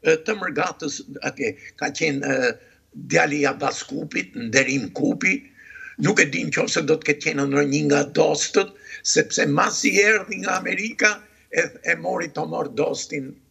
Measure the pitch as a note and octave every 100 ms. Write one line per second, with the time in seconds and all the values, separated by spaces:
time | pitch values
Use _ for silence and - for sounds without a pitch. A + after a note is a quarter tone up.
0 | - - A#3 G#3+ F3+ C#3 F3+ - D#3+ -
1 | - C#3+ D3 - C#3 - - - C#3 C#3
2 | D#3+ C#3 C#3 C3+ B2 A#2 - _ _ -
3 | C3+ D#3+ D#3+ D3 C#3 - C#3 - - C#3+
4 | D#3 - - - A#2 B2 B2+ C3+ G2+ -
5 | C#3 - F#3 F#3+ - - - - - -
6 | D3 G#3 D#3+ C3+ D#3+ E3 - - D3 D#3
7 | - C#3+ D#3+ C#3+ C#3 C#3 C#3+ C#3+ D3 C#3+
8 | C#3 - D#3+ D3+ - - G3 - - -
9 | - - D#3 F3+ E3 D3 G#3 G#3 - F#3+
10 | G#3 G#3+ F#3+ F#3+ F#3+ F#3 F#3 F#3 G#3+ -
11 | G#3+ G#3 - _ _ E3 E3 - - E3+
12 | E3 F3 E3 - D#3 E3 D#3 A#2 E3+ -
13 | - D3 C3+ D3 _